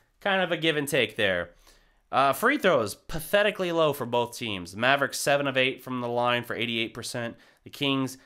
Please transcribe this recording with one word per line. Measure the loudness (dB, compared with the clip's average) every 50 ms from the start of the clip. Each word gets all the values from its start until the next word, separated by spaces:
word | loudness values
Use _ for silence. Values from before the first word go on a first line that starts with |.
| _ _ _ _
kind | -2 0 0 0
of | 0 0
a | -2
give | 0 0 0 0
and | 0 -2
take | 0 2 2 2 2 0
there. | 0 0 2 2 0 -2 -6 _ _ _ -20 -20 _ _ _ _ _ _ _
Uh, | 0 2 2 2
free | 2 2 2 0 2
throws, | 2 2 2 4 4 2 -2 -6
pathetically | -12 _ -10 -10 -8 -4 0 2 4 4 2 0 -2 -4 -2 2
low | 2 2 2
for | 2 -2 -4
both | 0 0 0 0 0 -4
teams. | -8 -6 -6 -6 -6 -8 -10 -4
Mavericks, | 0 4 4 4 4 2 -2 -2 -2
seven | 2 2 2 2 2
of | 0 2
eight | 2 2 2 -2 -6 -10
from | -8 -6 -6
the | -4
line | -2 0 0 2 2 0 0 -2
for | -4 -4
eighty-eight | -4 -4 -2 -2 -4 -4 -4 -6
percent. | -10 -12 -8 -6 -6 -6 -8 -10 -14 -20 -20 _ _ _
The | -20
Kings, | -6 -2 0 0 0 0 -2 -4 -6 -12 -20